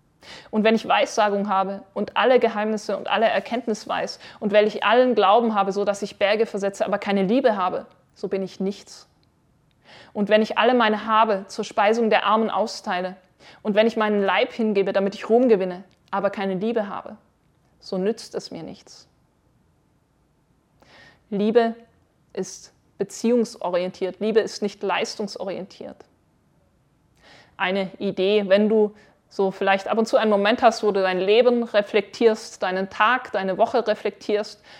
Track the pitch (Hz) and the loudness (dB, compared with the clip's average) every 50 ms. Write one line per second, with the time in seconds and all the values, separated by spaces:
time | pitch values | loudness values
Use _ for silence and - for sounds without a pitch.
0 | _ _ _ _ _ - - - - - - 220 202 220 226 220 - 226 202 208 | _ _ _ _ _ -20 -20 -20 -18 -6 -4 0 2 2 2 2 2 0 2 2
1 | 202 - - - 214 208 202 202 196 208 196 190 190 190 196 196 247 - _ 202 | 2 0 0 0 2 2 2 -2 -2 -2 0 -2 -2 -2 -4 -10 -14 -12 _ -6
2 | 208 - - - 202 240 262 247 233 226 214 208 214 214 220 208 - - 202 - | -6 -4 -2 0 2 4 4 4 4 2 0 -2 -4 -2 -4 -4 -4 -6 -6 -6
3 | - - - 196 220 220 - 202 - - 233 233 262 - 214 208 - - 185 170 | -4 -4 0 0 2 2 0 0 -4 -4 -8 -6 -4 -4 -6 -6 -4 -6 -6 -4
4 | 165 185 - - - - - - - 214 196 214 208 214 202 214 - 208 220 247 | -4 -6 -8 -14 -18 -20 -16 -6 -6 2 4 4 4 4 0 -2 0 2 4 4
5 | 254 254 240 214 202 185 202 240 233 233 220 208 196 196 185 202 202 202 196 196 | 4 4 4 4 4 6 6 6 4 2 0 0 0 0 -2 -2 -2 -2 -2 -4
6 | - 202 - - 208 196 214 214 226 220 - 208 196 196 196 - 220 - 196 202 | -6 -10 -4 -2 0 0 2 0 0 -2 -2 -4 -4 -4 -2 -2 -4 -2 -2 -4
7 | - 208 202 202 190 180 220 262 277 247 214 202 185 185 180 151 - - _ _ | -2 -2 0 0 2 2 2 2 2 2 0 2 -2 -4 -4 -6 -8 -10 _ _
8 | _ _ _ - - 190 202 196 190 185 - - 190 190 202 - - - - - | _ _ _ -12 -8 -6 -6 -6 -6 -8 -8 -6 -6 -6 -6 -8 -14 -20 -20 -20
9 | - _ _ _ _ _ _ _ _ _ _ _ _ _ _ _ _ _ - - | -20 _ _ _ _ _ _ _ _ _ _ _ _ _ _ _ _ _ -20 -20
10 | - - _ 208 208 196 214 214 220 214 - - 208 233 254 247 233 214 214 208 | -20 -12 _ -4 0 2 4 2 2 2 0 2 2 4 4 4 2 2 0 -2
11 | 208 220 220 214 226 220 208 190 196 - - - 214 - - - 208 202 226 233 | -2 0 2 2 4 2 2 -4 -4 -10 -10 -10 -10 -6 -2 0 2 2 2 2
12 | 233 220 214 190 - 202 208 220 226 214 - - 208 220 - - - 220 190 180 | 2 2 2 2 2 2 2 2 2 0 0 -2 -4 -4 -6 -10 -8 -6 -6 -4
13 | 185 185 185 - _ _ _ _ - - - - _ 220 202 208 220 233 226 233 | -4 -6 -10 -12 _ _ _ _ -20 -20 -20 -10 _ -2 2 2 2 2 2 0
14 | 220 214 208 202 196 196 180 196 240 240 - - 233 220 208 196 196 196 190 196 | 0 0 0 0 0 2 2 0 0 -2 -2 -4 -2 0 0 0 0 0 0 0
15 | 196 196 196 - - - 220 240 254 254 220 190 190 185 180 185 196 _ _ _ | -2 -2 -4 -8 -2 2 4 4 6 4 4 2 2 -4 -6 -10 -14 _ _ _
16 | _ _ - 202 196 196 196 214 196 196 190 180 196 226 233 233 208 202 - - | _ _ -6 -2 -2 -2 -4 -2 -4 -4 -4 -2 -4 -2 -2 -4 -4 -6 -8 -12
17 | - - 214 - _ _ _ _ _ _ _ _ _ _ _ _ _ - - 185 | -12 -14 -18 -18 _ _ _ _ _ _ _ _ _ _ _ _ _ -8 -6 -4
18 | 185 202 226 226 - - - - - - - 170 160 160 185 - - - - - | -2 -2 -4 -4 -10 -12 -12 -12 -10 -10 -14 -14 -14 -14 -16 -18 -20 -20 -20 -20
19 | - _ _ _ _ _ _ _ _ _ _ _ _ _ _ _ _ _ _ _ | -20 _ _ _ _ _ _ _ _ _ _ _ _ _ _ _ _ _ _ _
20 | _ _ _ _ _ _ _ _ _ _ _ _ _ _ _ _ _ _ - - | _ _ _ _ _ _ _ _ _ _ _ _ _ _ _ _ _ _ -20 -20
21 | - - _ _ _ _ 214 196 208 214 220 233 233 226 226 - - _ _ _ | -20 -20 _ _ _ _ -4 -2 0 2 4 4 2 2 -2 -6 -16 _ _ _
22 | _ _ _ _ _ _ _ - 190 - - - - - _ _ _ _ _ _ | _ _ _ _ _ _ _ -10 -10 -10 -10 -18 -20 -20 _ _ _ _ _ _
23 | 196 190 - - - 226 240 247 226 220 - - - 175 180 175 180 185 190 - | -8 -8 -8 -4 0 2 2 2 2 0 -4 -8 -8 -2 -2 -2 -2 -2 -4 -4
24 | 196 185 180 - 202 220 220 220 208 196 - - - 202 - - - 196 180 180 | -6 -6 -4 -4 -4 0 2 2 0 0 -4 -6 -6 -6 -6 -6 -6 -4 -2 -2
25 | 214 - - - 220 202 - - 277 196 180 - 190 196 - - - - - - | -2 -4 -6 -8 -10 -10 -8 -10 -10 -8 -8 -10 -10 -14 -16 -18 -16 -16 -16 -18
26 | - _ _ _ _ _ _ _ _ _ _ _ _ _ _ _ _ _ _ _ | -20 _ _ _ _ _ _ _ _ _ _ _ _ _ _ _ _ _ _ _
27 | _ _ _ _ _ - - - _ _ _ - 196 185 185 196 190 190 - - | _ _ _ _ _ -20 -20 -20 _ _ _ -4 -4 -2 -2 -2 -4 -6 -8 -6
28 | - 202 190 - 185 190 208 214 202 190 190 202 214 214 226 220 214 208 208 - | -6 -6 -2 0 0 2 2 2 2 2 2 4 4 4 4 4 2 2 -2 -10
29 | - _ _ _ _ _ - - 196 190 185 - 196 196 196 196 196 - 214 220 | -20 _ _ _ _ _ -4 -2 -2 -2 0 -2 0 2 2 0 0 -2 0 0
30 | 226 226 - 254 220 220 208 202 202 208 233 247 - 233 220 - - 208 196 196 | 0 2 2 2 2 4 2 2 2 2 0 4 4 4 4 4 0 0 0 2
31 | 190 185 185 180 185 190 208 226 247 247 240 240 233 226 - 208 208 - - 214 | 0 0 0 0 2 4 4 6 6 4 4 2 -2 0 0 -2 -2 2 0 -2
32 | 202 - - - 240 226 214 220 - - - - - 185 185 190 190 190 - - | -2 -2 -4 2 2 2 2 2 -6 -14 -10 -6 -6 -4 -2 -4 -4 -6 0 0
33 | 214 220 247 254 254 - - 202 190 190 185 170 208 226 - 247 226 220 214 - | 2 2 2 0 -2 -6 -6 -4 -4 -4 0 0 0 2 2 -2 0 0 -4 -2
34 | - 208 202 - - - 208 208 - - - - _ - - - | -4 -6 -8 -6 -6 -2 -2 -2 -2 -4 -10 -20 _ -20 -20 -20